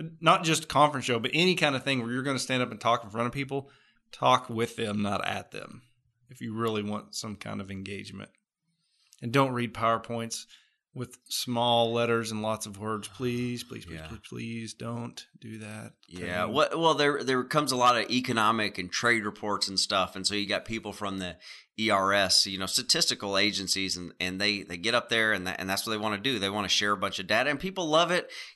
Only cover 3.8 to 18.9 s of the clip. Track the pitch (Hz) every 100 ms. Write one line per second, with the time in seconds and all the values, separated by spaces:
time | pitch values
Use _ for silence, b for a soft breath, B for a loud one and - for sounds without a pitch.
3.8 | b b _ - 127 127 - 113 113 -
4.8 | 110 104 101 101 90 98 98 - - -
5.8 | _ _ _ _ _ 131 120 110 113 107
6.8 | 104 107 104 - 107 101 107 104 98 98
7.8 | 98 101 104 95 101 _ _ _ _ b
8.8 | b b b b 123 139 139 120 120 104
9.8 | 113 113 113 117 113 - - b b b
10.8 | _ 135 123 - _ - - 120 120 117
11.8 | 117 117 117 117 110 110 110 107 110 98
12.8 | 107 107 101 - 123 120 123 120 - 113
13.8 | 95 80 78 80 - 117 117 117 110 -
14.8 | 117 120 120 - - - 110 110 107 107
15.8 | 110 - _ 87 87 90 90 135 151 156
16.8 | 165 143 143 147 123 127 127 151 143 127
17.8 | 123 120 - 123 127 113 107 113 104 98
18.8 | 90